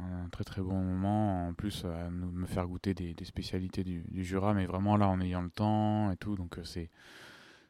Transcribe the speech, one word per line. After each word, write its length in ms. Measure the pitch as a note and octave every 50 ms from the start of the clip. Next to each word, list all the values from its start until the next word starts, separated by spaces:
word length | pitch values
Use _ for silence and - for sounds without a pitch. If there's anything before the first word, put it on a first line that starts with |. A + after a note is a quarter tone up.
| F2 F#2 F2+ F2 F2+
un 40 | F2
très, 140 | - - G#2
très 180 | - - - F#2+
bon 180 | F#2 F#2+ F#2+
moment, 680 | F#2 F#2 F#2 F#2 F#2+ G2 G#2 G#2+ G#2+ G#2 F#2+ F2+ F2 F2
en 60 | F2
plus 300 | - - G#2 G2 - -
à 260 | F2+ E2 E2+ F2 F2
nous, 200 | F2 F2+ F2+ F2+
me 160 | F2 F2+ F2+
faire 220 | - - F#2+ F2+ F2+
goûter 260 | F2+ F2+ - G2 F#2+
des, 200 | F2+ F2+ E2+ E2+
des 100 | - F#2
spécialités 580 | - - - F#2+ - - F#2 F#2 F#2 - - F#2
du, 220 | F2+ F2+ E2+ E2+ E2+
du 140 | F2 F#2 F#2
Jura, 320 | F2 F#2 F#2+ F#2+ G#2 G#2+
mais 120 | G2 F#2
vraiment 300 | F2 F2 F#2 G2 G2+ G#2
là 120 | G#2 G#2 G2
en 120 | F#2 F#2
ayant 220 | F2+ F2+ F2+ F2+ F2+
le 80 | F2
temps 640 | - - G#2+ G#2+ G#2+ G#2+ G#2+ G#2+ G#2+ G#2+ G#2+ G2+ F#2
et 40 |
tout, 200 | - - G#2 G#2
donc, 220 | F#2 F2+ E2+ - F2+
euh, 60 | E2+
c'est, 260 | - - F2+ E2+ E2+ _ - - - - - - - - - - - - - - _